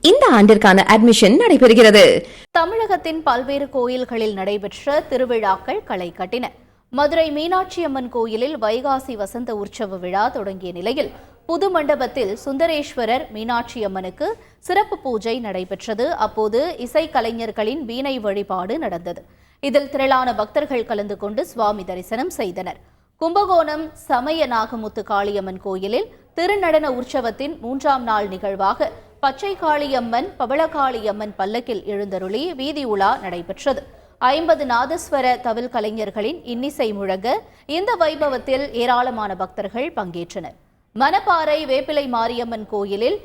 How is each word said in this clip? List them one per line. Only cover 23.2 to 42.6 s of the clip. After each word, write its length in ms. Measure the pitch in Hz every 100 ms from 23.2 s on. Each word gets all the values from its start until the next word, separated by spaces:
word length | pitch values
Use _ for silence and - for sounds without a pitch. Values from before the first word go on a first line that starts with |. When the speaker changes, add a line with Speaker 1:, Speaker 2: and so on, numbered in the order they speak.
Speaker 2:
கும்பகோணம் 600 | 320 349 403 349 302 302 311 - -
சமய 380 | 262 262 330 269
நாகமுத்து 500 | 233 220 233 214 208 208
காளியம்மன் 520 | 202 202 202 190 185
கோயிலில் 440 | 202 190 196 233 440 - _ -
திருநடன 500 | 349 403 359 311 302 247
உற்சவத்தின் 560 | 247 269 233 220 277 302
மூன்றாம் 420 | 226 269 294 269 233
நாள் 200 | 214 202
நிகழ்வாக 560 | 190 202 196 190 - 311 - - _
பச்சை 280 | 269 262 403 381
காளியம்மன், 680 | 330 294 294 262 233 233 349 -
பவளகாளியம்மன் 960 | 247 277 320 320 269 240 214 208 214 202
பல்லக்கில் 420 | 190 226 240 214 -
எழுந்தருளி 500 | 202 202 190 185 220 330 285
வீதி 240 | 269 302 262
உலா 180 | 208 190 262
நடைபெற்றது. 580 | 190 175 170 190 277 269 - - - _ 254
ஐம்பது 320 | 285 330 320 277
நாதஸ்வர 540 | 233 262 330 - 285 254 247 247
தவில் 240 | 226 247
கலைஞர்களின் 640 | 247 214 220 208 202 208 320 247
இன்னிசை 340 | 240 277 285 233 202
முழங்க 380 | 196 190 208 392 - _ - 311
இந்த 140 | 415 453
வைபவத்தில் 600 | 320 302 294 254 - 262 285 233
ஏராளமான 540 | 240 240 254 233 208 185
பக்தர்கள் 460 | 185 - 196 214 302 339
பங்கேற்றனர். 580 | 190 170 170 196 156 - _ _ _ 214
மணப்பாறை 580 | 269 370 403 349 311 302 294
வேப்பிலை 340 | 262 277 302 277 240
மாரியம்மன் 500 | 226 240 233 226